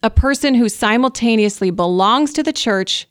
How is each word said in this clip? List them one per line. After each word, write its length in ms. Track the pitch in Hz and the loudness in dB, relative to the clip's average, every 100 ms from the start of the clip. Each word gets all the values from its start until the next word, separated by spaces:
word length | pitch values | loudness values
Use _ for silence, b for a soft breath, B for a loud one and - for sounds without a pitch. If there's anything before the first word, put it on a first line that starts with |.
a 60 | 226 | 0
person 440 | - 269 277 294 | 0 0 0 2
who 140 | 254 233 | 2 2
simultaneously 1000 | - 220 226 262 254 233 226 208 202 190 | 0 0 2 0 0 0 2 0 0 -4
belongs 600 | 180 175 180 196 247 294 | -2 -2 2 2 2 0
to 100 | 302 | -2
the 120 | 302 | -4
church 520 | - - 196 185 - - | -2 -2 -2 -2 -6 -8